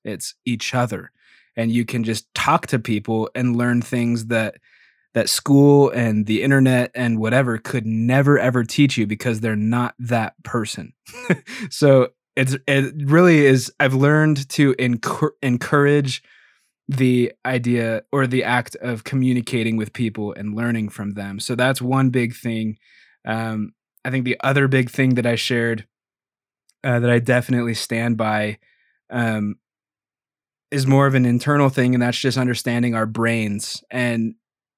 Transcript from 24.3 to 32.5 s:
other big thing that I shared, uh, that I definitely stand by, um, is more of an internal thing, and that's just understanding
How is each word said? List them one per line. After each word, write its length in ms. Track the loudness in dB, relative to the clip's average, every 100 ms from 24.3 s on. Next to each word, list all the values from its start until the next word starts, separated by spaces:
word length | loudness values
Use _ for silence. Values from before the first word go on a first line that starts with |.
| -2
other 280 | 0 2 4
big 220 | 2 0
thing 240 | 0 2
that 100 | 2
I 120 | 0 -2
shared, 500 | -2 -2 0 -4 -8 _ _ _ _ _ _ _ _ _
uh, 160 | -2 0
that 100 | 4
I 100 | 2
definitely 540 | 4 0 2 -2 -2
stand 420 | -4 -4 -4 -2 -2
by, 420 | 0 -2 -2 -6 _ _ _ _ _
um, 480 | -4 -2 -2 -4 -6 _ _ _ _ _ _ _ _ _ _ _
is 140 | -4 2
more 180 | 4 4
of 80 |
an 100 | 4
internal 440 | 2 2 2 2 2
thing, 260 | 2 0
and 80 | 2
that's 160 | 0 -2
just 180 | -2 -2
understanding 600 | -2